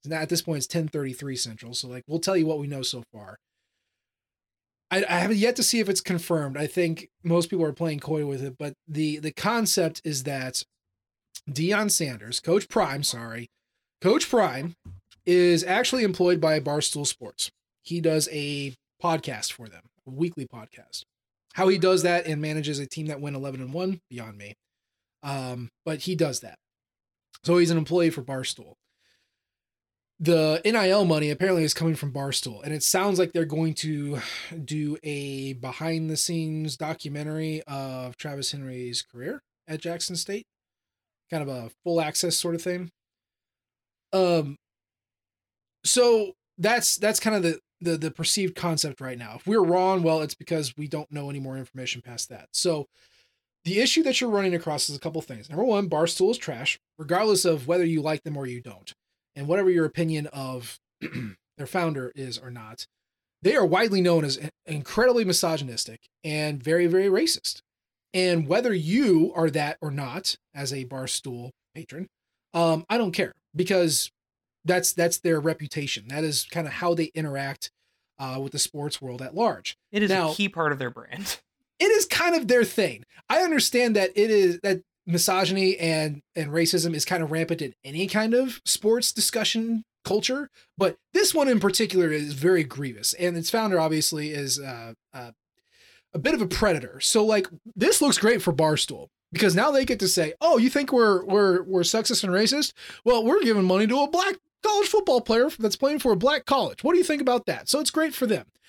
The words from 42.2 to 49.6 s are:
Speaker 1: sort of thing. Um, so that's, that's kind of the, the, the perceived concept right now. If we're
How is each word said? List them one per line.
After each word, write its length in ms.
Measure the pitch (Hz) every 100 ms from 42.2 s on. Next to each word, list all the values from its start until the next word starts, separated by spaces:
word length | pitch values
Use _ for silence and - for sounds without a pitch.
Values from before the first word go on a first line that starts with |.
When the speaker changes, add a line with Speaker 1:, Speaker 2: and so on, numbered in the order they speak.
| 170 -
Speaker 1:
sort 180 | 170
of 80 | 165
thing. 280 | 180 180 175 _ _ _ _ _ _ _ _ _ _ _ _
Um, 460 | 190 180 170 143 147 _ _ _ _ _ _ _ _ _ _ _ _ -
so 480 | 247 240 226 196 - _ -
that's, 400 | 202 240 - -
that's 240 | 208 220
kind 160 | 220 208
of 60 |
the, 160 | 170 156 _ _
the, 160 | 170 160
the 160 | 156
perceived 440 | - 160 202 185 -
concept 440 | 175 156 151 131
right 180 | 131 123
now. 180 | 113 113
If 100 | 185
we're 160 | 220